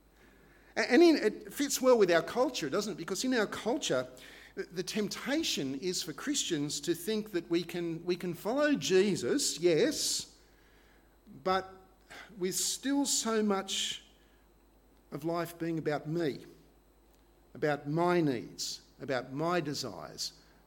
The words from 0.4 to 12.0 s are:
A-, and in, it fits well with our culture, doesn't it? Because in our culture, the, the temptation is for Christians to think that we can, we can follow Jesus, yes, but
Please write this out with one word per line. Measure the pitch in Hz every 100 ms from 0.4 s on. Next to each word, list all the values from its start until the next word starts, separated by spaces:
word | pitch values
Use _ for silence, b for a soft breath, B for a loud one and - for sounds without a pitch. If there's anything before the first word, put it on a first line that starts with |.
| B B B -
A-, | 214
and | 247
in, | 339 277
it | 208 - -
fits | - 285 -
well | 254 240
with | 180
our | 165
culture, | 160 233 262 - 147
doesn't | 175 208
it? | 160
Because | 190 185 262
in |
our | 254 202
culture, | - 214 277 - 131 127 B B B B -
the, | 175
the | 175
temptation | - 214 202 - 220 302 320 214 135 135
is | 185 175
for | -
Christians | 143 - 294 - 151 147 147
to | 175 165
think | 214 214 214
that | 175 160
we | 170
can, | 170 175 170 165 175
we | 180
can | 180
follow | 165 196 269 302
Jesus, | 240 139 185 202 147 120 269 - -
yes, | 175 156 269 - - - - b b b b b b b b b - 131
but | 185 190 185 - - -